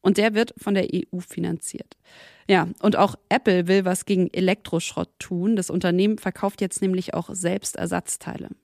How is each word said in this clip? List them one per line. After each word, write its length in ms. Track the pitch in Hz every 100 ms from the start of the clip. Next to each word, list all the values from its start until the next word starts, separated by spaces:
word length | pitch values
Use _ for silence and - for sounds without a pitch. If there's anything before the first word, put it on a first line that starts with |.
und 160 | 190 196
der 180 | 214 214
wird 180 | 233 -
von 180 | - 196
der 180 | 180
E 140 | 180 -
U 100 | 180
finanziert. 760 | - - 170 170 - - - - _ - - - -
Ja, 200 | 190 170 -
und 140 | 214 208
auch 200 | 202 - _
Apple 380 | 240 233 180 175
will 160 | 190
was 220 | 185 185 -
gegen 220 | 190 180
Elektroschrott 800 | - 185 196 - 165 - - 175 _
tun. 380 | - 180 190 220
Das 160 | 180
Unternehmen 480 | 180 - 180 208 214
verkauft 420 | 196 - 202 -
jetzt 220 | 190 -
nämlich 320 | 190 185 175 -
auch 140 | -
selbst 460 | 190 175 185 - -
Ersatzteile. 720 | 170 175 - - - - - -